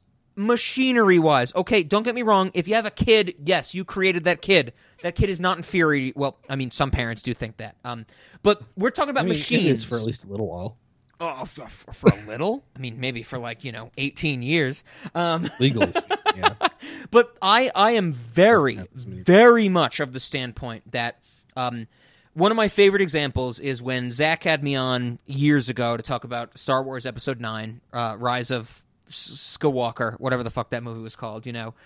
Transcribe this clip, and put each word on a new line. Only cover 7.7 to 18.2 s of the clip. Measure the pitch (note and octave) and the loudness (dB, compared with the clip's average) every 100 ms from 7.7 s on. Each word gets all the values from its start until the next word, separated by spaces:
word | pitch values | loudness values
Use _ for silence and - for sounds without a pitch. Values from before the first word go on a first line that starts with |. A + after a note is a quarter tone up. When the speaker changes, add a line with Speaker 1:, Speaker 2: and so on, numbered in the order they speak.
| - | -14
Speaker 1:
Um, | B2 A#2+ A2 _ - - | -14 -14 -14 _ -20 -2
but | G3+ G#3 - - | 2 2 -2 -4
we're | A3+ | -2
talking | B3 C#4+ | -2 -2
about | C4+ | -2
Speaker 2:
I | |
mean, | F#3 | -2
it | D#3 | -2
is | - | 0
Speaker 1:
machines. | A#3+ F3 B2 | 0 2 0
Speaker 2:
for | A2 A#2 | -2 -6
at | |
least | A2 - | -4 -8
a | F#2 | -10
little | G2 G#2 | -8 -8
while. | F2 G2 - _ _ _ - | -8 -12 -14 _ _ _ -10
Speaker 1:
Oh, | E3+ C3 | -8 -8
for, | A#3 - C3 | -12 -14 -18
for, | - - | -20 -20
for | A2 - | 2 4
a | G#2 G#2 | 4 0
little? | A2+ F3+ C4 - | -4 -4 -4 -8
I | B2+ | -12
mean, | B2+ A#2 | -12 -6
maybe | B2+ A#2 | -6 -6
for, | A2 B2+ | -8 -10
like, | A#2+ A2+ | -10 -12
you | A#2+ | -12
know, | A2+ A2+ - | -14 -12 -8
eighteen | C#3 - E3+ C3 | -8 -4 -4 -2
years. | A#2+ E3 C3+ C#3 - - - | 0 0 0 -4 -14 -18 -8
Um, | E3 E3+ E3 E3+ | -4 -2 -2 -4
<laughs> | - | 0
Speaker 2:
Legally | C3 B2 - | 2 2 -2
speaking, | F4+ - G#4 G#4 G#4+ | -4 -4 -4 -4 -2
yeah. | - - - - D4 D#4+ C4+ | -2 -2 -4 -6 -16 -18 2
Speaker 1:
But | A#3 A#3+ - | 4 4 0
I, | F#3+ A3 C4 | 4 4 4
I | - G#3+ | 2 2
am | A#3 F3 | 2 0
very, | B2+ | -4